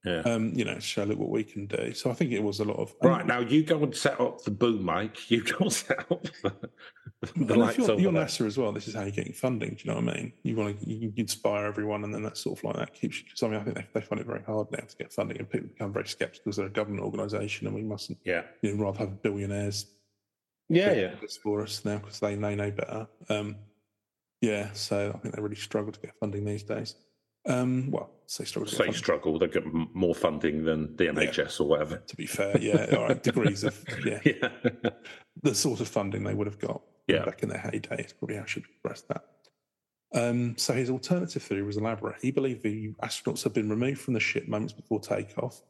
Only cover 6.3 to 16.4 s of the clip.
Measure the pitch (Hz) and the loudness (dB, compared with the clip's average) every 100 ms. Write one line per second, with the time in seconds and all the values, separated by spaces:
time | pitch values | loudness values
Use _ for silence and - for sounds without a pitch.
6.3 | - 98 98 - _ - - - - - | -4 -4 -4 -14 _ -20 -18 -20 -12 -6
7.3 | - 214 208 233 - 233 110 190 160 151 | -2 4 6 6 4 4 6 6 4 2
8.3 | - 113 107 113 104 107 107 101 101 - | 0 0 2 0 0 -6 -4 -4 -4 -4
9.3 | - 131 117 - - - 113 - - - | -2 -2 0 -4 -6 -4 0 0 -2 -6
10.3 | - - 113 104 101 - 110 110 104 107 | -4 -2 0 0 -2 -6 -4 -4 -2 -2
11.3 | - 104 104 104 104 107 104 104 107 107 | 0 0 0 0 -2 -2 -2 -4 -4 -6
12.3 | - - - - - - - - - - | -4 -6 -4 -4 -4 -6 -4 -6 -6 -10
13.3 | - 117 107 107 110 - 110 107 104 - | -2 0 0 -4 -6 -4 -6 -4 -6 -4
14.3 | 104 - 107 107 - - - - - 92 | -8 -4 -4 -2 -6 -10 -12 -8 -4 -4
15.3 | - 107 - - - 104 98 98 - - | -4 -4 -4 -4 -8 -4 -4 -4 -4 -4
16.3 | - | -4